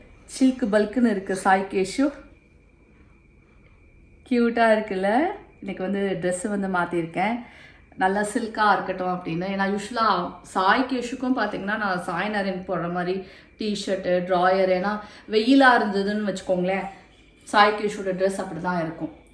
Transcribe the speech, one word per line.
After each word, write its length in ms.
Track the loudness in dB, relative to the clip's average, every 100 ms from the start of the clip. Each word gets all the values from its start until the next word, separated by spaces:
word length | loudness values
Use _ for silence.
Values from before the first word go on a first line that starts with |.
| -20 -20 -12
சில்க் 400 | 0 2 2 2
பல்க்குன்னு 440 | 2 2 2 2
இருக்கு 260 | 2 -2 -2
சாய் 320 | 4 2 2
கேஷு. 420 | -2 -2 0 -2 -2 -14 -20 _ _ _ _ _ -20 -20 _ _ _ _ _ -20 _ _ _ _ -18 -2
கியூட்டா 360 | 0 2 4 4
இருக்குல்ல? 480 | 4 2 -2 2 2 0 -2 -14 -16
இன்னைக்கு 240 | -10 -6
வந்து 340 | -4 -2 -2 -2
ட்ரெஸ் 260 | -2 -4 -4
வந்து 200 | -4 -2
மாத்திருக்கேன், 640 | -2 -2 -2 -4 -2 -2 -2 -8 -20 -20 -20 -16 -2
நல்லா 260 | 0 0
சில்கா 500 | -2 -4 -4 0 2
இருக்கட்டும் 420 | 2 0 -4 -4
அப்படின்னு. 320 | -4 -4 -6 -4
ஏன்னா, 300 | -2 -2 -2
யூஷுவலா 560 | -4 0 2 2 -2 -8
சாய் 420 | -8 0 4 4 2
கேஷுக்கும் 480 | -2 -4 -4 -2 0
பாத்தீங்கன்னா, 400 | -2 -4 -4 -4
நான் 260 | -2 -4
சாய் 260 | -4 -4 -2
நரேன் 360 | -2 -2 -4 -4
போடுற 260 | -4 -4
மாதிரி 320 | -4 -4 -4 -8 -16 -18 -8
டி-ஷர்ட்டு, 640 | -4 -4 -4 -4 0 0 2
டிராயர், 440 | 2 4 4 4
ஏன்னா 300 | 2 0 -4 -8 -18 -2
வெயிலா 360 | 0 4 6 8 6
இருந்ததுன்னு 480 | 4 0 -2 -2 -4
வச்சுக்கோங்களேன், 580 | -4 -2 -2 0 -2 -4 -12 -20 _ _ _
சாய் 300 | -2 4 4 4
கேஷோட 240 | -4 -4 -4
ட்ரெஸ் 300 | 0 0 -2
அப்படி 260 | -6 -6
தான் 200 | -4 -2
இருக்கும். 300 | -4 -6 -10 -12 -20